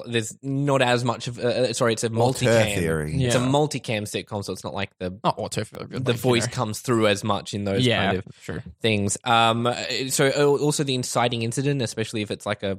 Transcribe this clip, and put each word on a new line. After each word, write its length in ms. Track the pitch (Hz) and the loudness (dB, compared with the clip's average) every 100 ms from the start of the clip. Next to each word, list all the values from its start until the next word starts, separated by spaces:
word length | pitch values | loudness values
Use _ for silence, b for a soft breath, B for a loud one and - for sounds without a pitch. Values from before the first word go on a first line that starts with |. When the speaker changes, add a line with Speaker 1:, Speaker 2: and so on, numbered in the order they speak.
| - | -4
Speaker 1:
there's 320 | 117 110 - | -4 -4 -8
not 400 | 135 135 143 135 | -6 -2 2 4
as 200 | 123 123 | 4 2
much 240 | 123 110 - | 0 -2 -6
of, 120 | 117 | -4
uh, 20 | |
uh, 320 | 123 110 123 | -2 0 0
sorry, 200 | 117 120 | 2 0
it's 100 | 110 | 2
a 40 | 117 | 0
Speaker 2:
Auteur 340 | 113 120 131 123 | 2 2 4 4
Speaker 1:
multicam. 300 | 113 107 98 | 6 4 2
Speaker 2:
theory. 480 | 82 80 76 131 | 0 0 0 0
Speaker 1:
It's 100 | 127 | 2
a 60 | 123 | 2
Speaker 3:
Yeah. 60 | 127 | 2
Speaker 1:
multicam 540 | 143 151 139 - 107 | 2 0 -2 -4 -4
sitcom, 400 | 104 107 87 107 98 | -4 -6 -6 -6 -6
so 80 | |
it's 100 | 92 | -8
not 120 | 90 98 | -8 -6
like 160 | 98 - | -8 -6
the 180 | 92 98 | -8 -4
Speaker 3:
Not 160 | 175 - | -2 -2
auteur 240 | 104 - | -4 -6
theory, 240 | 107 - 92 | -8 -10 -10
but, 160 | - 131 | -6 -2
Speaker 1:
the 60 | |
Speaker 3:
like, 80 | 117 | 0
Speaker 1:
voice 220 | 127 117 | 2 2
Speaker 3:
you 60 | 110 | 2
know. 40 | |
Speaker 1:
comes 280 | 127 110 107 | -2 -4 -4
through 260 | - 117 107 | -2 2 4
as 160 | 101 | 2
much 320 | 110 98 - 104 | 0 -2 -4 -4
in 80 | |
those 200 | 101 98 | -2 0
Speaker 3:
Yeah, 220 | 127 104 98 | 2 2 0
Speaker 1:
kind 120 | 92 | -2
of 60 | - - | -6 -14
Speaker 3:
sure. 200 | - 87 - - | -12 -10 -12 -4
Speaker 1:
things. 380 | 113 104 101 - | 0 2 0 -2
Um, 440 | 123 117 113 113 120 98 - 117 131 | 2 4 4 4 0 -2 -4 -4 -2
so, 180 | 123 139 143 | 2 2 4
uh, 80 | 147 139 | 4 4
also 200 | 147 147 | 2 0
the 100 | 139 | 0
inciting 480 | 127 123 127 120 117 | -2 -2 0 0 0
incident, 400 | 113 131 139 143 | -2 -2 0 0
especially 400 | 113 - 110 113 | -2 -4 -4 -4
if 80 | 104 | -4
it's, 160 | 104 - | -4 -4
like, 160 | 104 | -4
a, 120 | 101 | -4